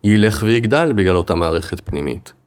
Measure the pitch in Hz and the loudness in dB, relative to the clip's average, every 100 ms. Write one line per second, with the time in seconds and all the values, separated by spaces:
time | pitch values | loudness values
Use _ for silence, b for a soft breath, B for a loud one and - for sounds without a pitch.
0 | 104 107 107 101 107 117 117 139 165 110 | 4 4 4 2 0 0 2 0 2 0
1 | 92 90 85 85 82 82 - 90 - 73 | 2 0 0 -2 0 -2 -4 -12 -8 -8
2 | 73 62 - _ | -8 -10 -14 _